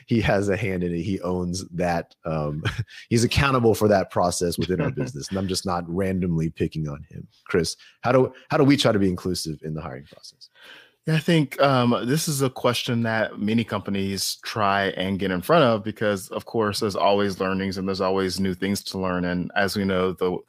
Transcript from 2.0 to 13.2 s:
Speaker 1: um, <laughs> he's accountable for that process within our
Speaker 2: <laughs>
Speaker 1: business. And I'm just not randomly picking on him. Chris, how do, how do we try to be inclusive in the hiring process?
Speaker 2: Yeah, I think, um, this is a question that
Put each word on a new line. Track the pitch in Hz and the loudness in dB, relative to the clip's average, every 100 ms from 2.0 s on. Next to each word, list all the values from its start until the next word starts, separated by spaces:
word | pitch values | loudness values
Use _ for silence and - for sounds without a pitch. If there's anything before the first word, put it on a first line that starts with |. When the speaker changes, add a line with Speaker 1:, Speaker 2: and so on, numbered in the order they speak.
| - _ | -4 _
Speaker 1:
um, | 85 80 76 76 - - - | -6 -4 -4 -4 -4 -6 -8
<laughs> | - - | -10 -2
he's | 117 | 2
accountable | 120 - 139 131 113 | 2 2 2 4 4
for | 98 107 | 4 4
that | 98 90 | 4 2
process | 107 90 - 87 82 | 0 0 0 -2 -2
within | 82 90 | -2 0
our | 78 | -2
Speaker 2:
<laughs> | |
Speaker 1:
business. | 71 65 69 - | -2 -6 -8 -6
And | 95 | -4
I'm | 95 | -2
just | 92 98 | -4 -4
not | 87 85 | -4 -4
randomly | 87 95 95 90 82 82 | -2 0 0 0 0 -2
picking | - 82 80 76 | -2 -4 -4 -8
on | 71 - | -8 -14
him. | - - _ | -18 -18 _
Chris, | - 92 82 - - _ | -2 0 0 -6 -16 _
how | 120 | 2
do, | 131 127 - - | 2 2 -2 -2
how | 156 | 2
do | |
we | 139 139 | 4 4
try | 123 | 4
to | 104 | 4
be | 98 | 2
inclusive | 90 92 90 80 76 | 0 -4 -4 -6 -8
in | 78 | -8
the | 78 | -8
hiring | 78 65 | -10 -12
process? | 73 - - - - _ - - - _ - | -18 -20 -20 -20 -20 _ -20 -20 -20 _ -2
Speaker 2:
Yeah, | |
I | 156 | 0
think, | 180 165 135 - | 4 2 2 2
um, | 139 127 120 107 | 4 4 4 2
this | 117 156 160 | 2 0 0
is | 139 | 0
a | 131 | -2
question | - 127 120 - 117 | 0 0 0 0 -2
that | 117 110 | 0 0